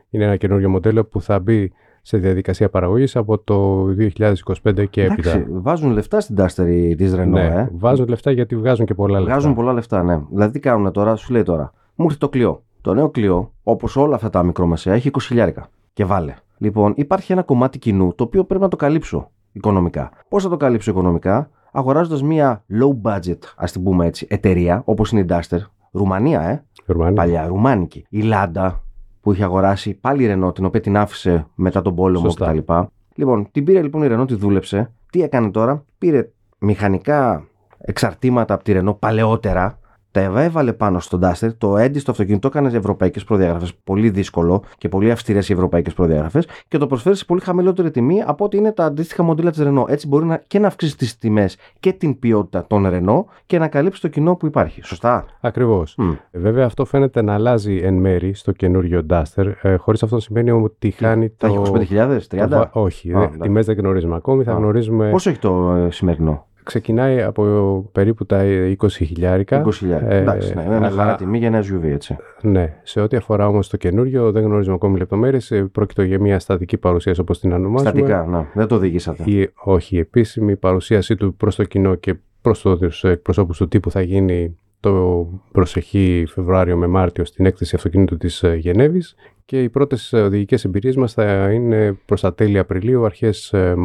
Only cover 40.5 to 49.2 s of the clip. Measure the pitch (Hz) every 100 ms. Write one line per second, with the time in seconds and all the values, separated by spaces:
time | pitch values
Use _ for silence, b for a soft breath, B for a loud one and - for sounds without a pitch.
40.5 | 165 131 110 107 90 - 92 92 87 113
41.5 | 113 104 101 123 143 139 113 98 104 135
42.5 | 147 139 117 98 95 92 101 - 104 92
43.5 | 85 90 - - 98 113 95 95 - 85
44.5 | 92 B B - 95 107 117 - 101 92
45.5 | 92 92 85 85 82 87 78 78 123 170
46.5 | B B 156 139 131 170 196 - 175 185
47.5 | 180 185 185 170 151 120 190 - 151 208
48.5 | 196 214 214 160 147 170 -